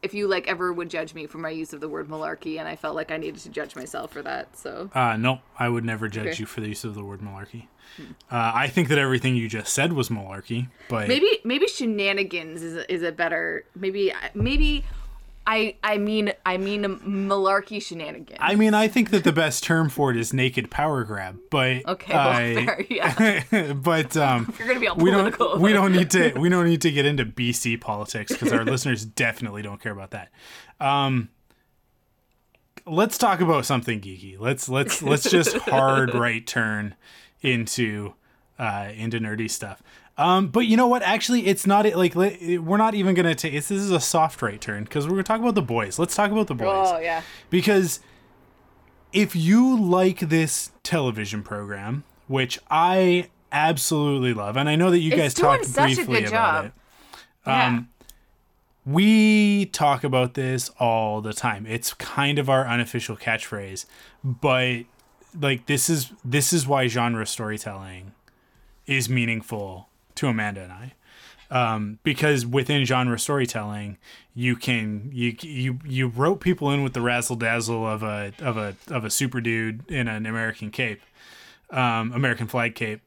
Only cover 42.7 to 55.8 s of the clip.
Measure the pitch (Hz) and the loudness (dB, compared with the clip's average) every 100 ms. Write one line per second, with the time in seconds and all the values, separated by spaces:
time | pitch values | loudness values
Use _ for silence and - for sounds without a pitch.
42.7 | 202 220 208 190 180 170 156 160 147 147 | 2 2 2 2 4 2 0 -2 -4 -2
43.7 | 196 202 175 - 165 160 - 113 104 - | -4 0 0 2 2 2 0 -6 -6 -8
44.7 | 104 107 151 147 190 185 220 240 202 135 | -8 -4 -4 -2 -2 0 0 2 0 0
45.7 | 117 104 165 175 - 208 214 214 151 185 | 0 -2 -2 -2 2 2 2 0 0 0
46.7 | 190 190 170 165 165 160 - - 180 208 | 2 2 2 -2 -4 -6 -18 0 2 4
47.7 | 202 180 - - - _ _ _ _ _ | 4 4 -2 -10 -20 _ _ _ _ _
48.7 | _ _ _ _ 190 208 175 165 214 254 | _ _ _ _ 0 2 2 4 6 6
49.7 | 254 190 180 185 180 160 165 160 - - | 4 4 4 4 2 0 2 2 -2 -6
50.7 | _ - 170 131 110 101 107 98 104 101 | _ -4 0 0 -2 -6 -6 -6 -10 -8
51.7 | 98 101 135 - _ - 131 127 - _ | -10 -6 -8 -8 _ -6 -2 -2 -6 _
52.7 | 156 175 185 185 180 175 _ _ 139 156 | 2 4 4 4 4 0 _ _ 0 2
53.7 | 156 - 156 147 139 127 110 101 120 143 | 2 0 0 2 2 0 0 -2 0 2
54.7 | 151 180 175 160 165 147 131 - 523 392 | 4 4 4 4 4 2 4 4 4 0
55.7 | 127 | 2